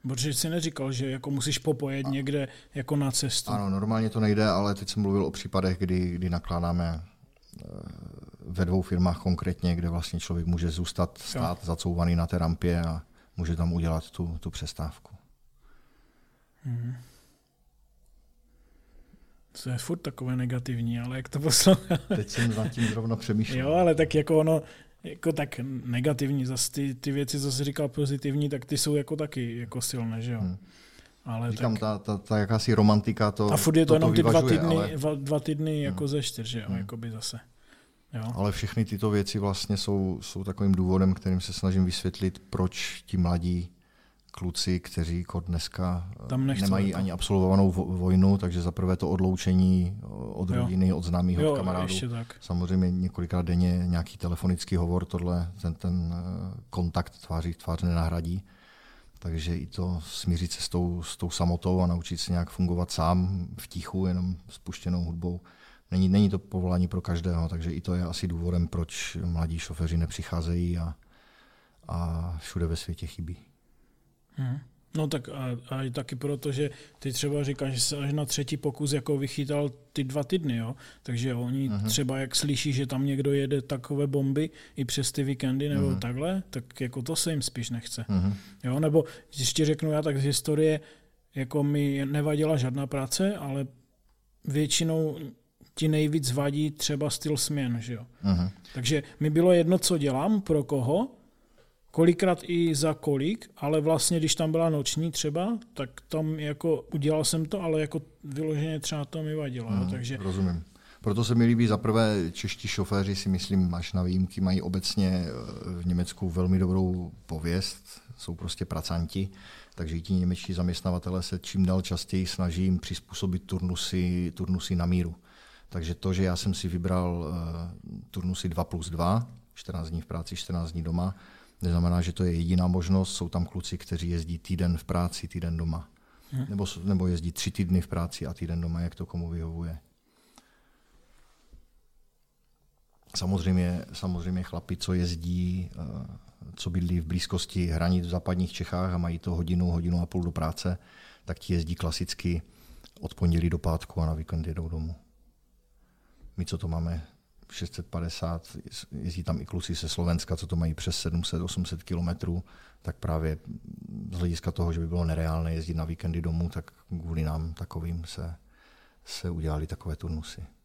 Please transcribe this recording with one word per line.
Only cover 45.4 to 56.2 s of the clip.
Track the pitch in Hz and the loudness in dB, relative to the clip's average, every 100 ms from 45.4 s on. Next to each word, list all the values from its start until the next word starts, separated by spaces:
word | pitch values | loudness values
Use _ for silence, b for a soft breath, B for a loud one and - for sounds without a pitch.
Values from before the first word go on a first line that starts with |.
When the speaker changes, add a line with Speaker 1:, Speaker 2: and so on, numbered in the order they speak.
| 85 85 - - 90 90 87 107 - | -2 -4 -2 -4 -2 -2 -4 -12 -4
Speaker 2:
eh, | |
Speaker 1:
Tam | 127 135 | -2 0
nechcou | 139 | 2
Speaker 2:
nemají | 196 190 - | 2 4 2
Speaker 1:
jako | - | 0
Speaker 2:
ani | 95 | -2
absolvovanou | 87 - 98 92 95 98 | -2 2 4 6 6 6
vo-, | 90 87 92 | 4 0 0
vojnu, | 90 92 95 98 | 4 8 8 6
takže | 90 87 | 2 0
za | 87 | -2
prvé | - 90 92 | 0 0 2
to | 82 | 2
odloučení, | 90 92 92 - 92 92 185 87 101 | 2 2 2 4 6 8 6 4 -2
eh, | - | -10
od | 50 58 50 90 | -10 -8 -4 0
Speaker 1:
Jo. | 123 | 2
Speaker 2:
rodiny, | - 92 92 | 2 4 4
od | 82 | 4
známých, | 85 90 90 87 | 2 2 4 4
Speaker 1:
Jo, | 151 | 4
Speaker 2:
od | 143 | 2
kamarádů. | 92 90 92 | 0 0 0
Speaker 1:
ještě | 95 123 | -2 -2
tak. | 117 117 - | -6 -8 -14
Speaker 2:
Samozřejmě | - 87 87 92 92 | -4 -2 2 4 4
několikrát | 90 90 - 87 90 | 2 0 -2 -2 0
denně | 85 87 90 90 90 | 2 4 4 4 2
nějaký | 85 82 - | 0 0 -4
telefonický | 87 85 92 87 - 92 | -4 0 0 0 0 0
hovor, | 85 90 90 | 2 0 0
tohle, | 87 87 87 85 90 | -2 0 0 -2 -4
ten, | 87 | -6
ten, | 80 92 90 82 | -2 0 0 0
eh, | 87 | -4